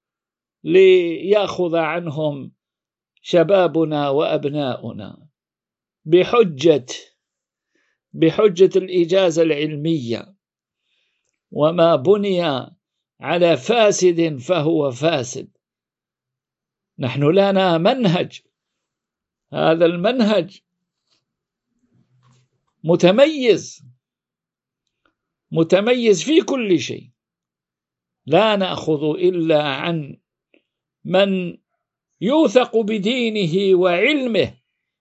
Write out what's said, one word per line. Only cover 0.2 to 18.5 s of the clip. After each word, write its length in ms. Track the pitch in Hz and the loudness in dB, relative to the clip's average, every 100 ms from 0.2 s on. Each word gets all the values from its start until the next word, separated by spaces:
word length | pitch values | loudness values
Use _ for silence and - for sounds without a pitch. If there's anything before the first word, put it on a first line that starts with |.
| _ _ _ _ | _ _ _ _
ليأخذ 1120 | 156 180 190 185 170 165 165 208 196 - 175 165 | 0 4 6 4 2 -4 -2 0 -2 -4 -2 -2
عنهم 760 | 156 170 170 143 156 143 127 - _ _ _ _ _ _ | -2 -6 -8 -6 -6 -6 -14 -20 _ _ _ _ _ _
شبابنا 840 | - 175 160 196 175 151 156 151 143 | -2 2 4 2 2 0 -2 -2 -2
وأبناؤنا 1200 | 139 165 151 143 147 139 117 117 104 98 - _ _ _ _ _ _ _ _ | -2 -2 -2 -4 -6 -6 -8 -10 -14 -16 -20 _ _ _ _ _ _ _ _
بحجة، 800 | 156 170 180 240 208 139 160 147 123 - - _ _ _ _ _ _ _ _ _ _ | -2 0 2 0 0 0 2 2 -2 -18 -20 _ _ _ _ _ _ _ _ _ _
بحجة 580 | 143 160 160 214 170 190 190 | -2 0 2 2 4 2 2
الإجازة 640 | 185 180 170 190 185 156 | -2 -2 0 2 2 2
العلمية، 920 | 165 147 151 151 156 160 117 113 - _ _ _ _ _ _ _ _ _ _ _ _ | 0 0 -4 -4 -4 -4 -4 -8 -10 _ _ _ _ _ _ _ _ _ _ _ _
وما 460 | - 151 170 165 156 | -2 0 4 2 4
بني 460 | 131 208 202 180 170 135 - _ _ _ _ _ | 2 2 0 -2 -2 -4 -8 _ _ _ _ _
على 360 | 123 175 170 147 | -6 0 2 2
فاسد 800 | - 240 214 196 180 165 165 139 | 0 2 2 4 2 2 -2 -4
فهو 520 | 123 180 147 165 143 | -4 -2 0 0 -2
فاسد. 640 | 123 147 147 - - - _ _ _ _ _ _ _ _ _ _ _ _ _ _ - | -2 -2 -2 -4 -10 -16 _ _ _ _ _ _ _ _ _ _ _ _ _ _ -8
نحن 240 | 127 139 | -6 -2
لنا 560 | 143 190 196 196 190 165 | 2 4 2 2 2 2
منهج، 640 | 180 262 220 170 - - _ | 0 0 0 0 -4 -10 _